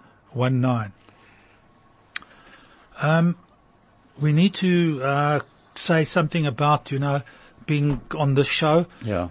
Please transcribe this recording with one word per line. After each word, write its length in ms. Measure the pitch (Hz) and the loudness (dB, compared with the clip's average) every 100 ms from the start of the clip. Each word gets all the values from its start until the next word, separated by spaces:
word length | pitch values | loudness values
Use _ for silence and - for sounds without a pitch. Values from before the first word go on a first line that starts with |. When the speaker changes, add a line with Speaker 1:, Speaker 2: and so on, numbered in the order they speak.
| _ _ _ | _ _ _
Speaker 1:
one 280 | 123 127 131 | -4 -2 0
nine. 320 | 127 120 104 - _ _ _ _ _ _ _ _ _ _ _ - - - - - - - _ - | 0 -2 -6 -12 _ _ _ _ _ _ _ _ _ _ _ -18 -18 -20 -20 -20 -20 -20 _ -4
Um, 360 | 147 160 170 170 _ _ _ _ _ _ _ - | 0 2 2 -2 _ _ _ _ _ _ _ -4
we 120 | 147 | 0
need 220 | 151 196 | 2 2
to, 460 | 190 185 175 170 143 | 0 0 2 0 -2
uh, 380 | 135 139 147 147 - _ _ - | -2 0 0 -2 -4 _ _ -8
say 280 | - 165 | 0 0
something 420 | 156 185 156 170 147 | 2 0 0 0 -2
about, 440 | 120 147 151 - | 0 2 0 0
you 80 | 139 | -4
know, 240 | 143 139 - - - - - | -2 -2 -6 -16 -20 -12 -4
being 340 | 147 147 135 - 151 | 0 0 -2 -6 -2
on 180 | 143 | 2
this 140 | 135 139 | 2 2
show. 380 | - 156 160 170 - | 0 2 2 0 -4
Speaker 2:
Yeah. 260 | 113 95 87 | -4 -2 -4